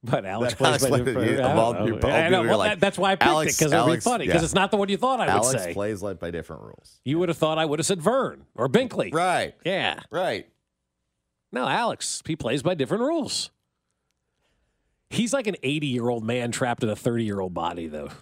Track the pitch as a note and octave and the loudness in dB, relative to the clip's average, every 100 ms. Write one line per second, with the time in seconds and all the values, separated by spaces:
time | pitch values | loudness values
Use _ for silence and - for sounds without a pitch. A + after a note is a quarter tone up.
0 | A#2 C#3 F#2+ G2+ A#2+ - E3+ D3 C3 B2+ | -2 -4 -2 -2 -2 2 2 4 4 2
1 | B2 B2+ A2+ C3+ C3 D3 A2+ A#2+ G2+ - | 2 0 0 2 2 4 4 2 -2 0
2 | - D3+ E3 F#3 A3+ G#3+ - G3+ G3 - | 2 2 4 2 4 2 2 2 0 2
3 | F#3+ F#3+ C3 D3+ D#3 - D#3 B2+ B2 - | 0 4 4 4 2 2 2 4 4 2
4 | - A#3+ D#3 A2 D#3+ F#3+ F#3+ G#3 G3 G3 | 0 0 2 2 2 2 2 2 0 0
5 | B3+ B3+ F#3+ G2 A#2 C3 F2+ F2 G#2 G#2 | 0 0 2 2 2 0 -2 -4 -4 -4
6 | G2+ F2 F2 E2+ D#2 D#2 G#1+ - - _ | -6 -6 -6 -6 -8 -14 -16 -20 -20 _
7 | - D#3 F3+ D#3+ D#3 D#3 D#3+ D3+ D#3+ F#3+ | -4 0 0 2 0 2 0 0 0 0
8 | D#3+ C4 G3+ D2 - - B2+ G3 B3+ - | 2 2 -2 -6 -18 -4 2 2 2 -2
9 | G#2+ D3 F3+ D#3+ F2+ - D#3 F#3 A2+ D2 | -2 0 0 0 -2 -6 -4 -2 -2 -4
10 | - D3+ F#3 G#2+ - _ _ _ _ _ | -8 -4 -2 -4 -8 _ _ _ _ _
11 | _ _ _ _ _ - - E3 A#3 A2+ | _ _ _ _ _ -4 -2 0 -2 -4
12 | - - - D#3 A#2 C#3 C3 F3+ B2+ G3 | -8 -8 -6 -6 -2 -2 -2 -2 -2 -2
13 | B3 E4 B3+ - - _ _ _ _ _ | 0 -2 -4 -6 -8 _ _ _ _ _
14 | _ _ _ _ _ _ _ _ _ _ | _ _ _ _ _ _ _ _ _ _
15 | _ - A3+ C#4 A3 F3 C3 D3+ D3+ B2 | _ -2 0 0 0 -4 -2 -2 -2 -2
16 | A#2 A#2+ A2 B2 A#2+ A2 B2+ A#2 A#2 G#2 | 0 -2 -2 -2 -2 -2 -2 0 -2 0
17 | - A#2 A2+ G2+ F#2+ F2 E2+ E2+ E2 D2+ | 0 0 -2 -2 -4 -4 -4 -6 -8 -10
18 | D2 - | -12 -14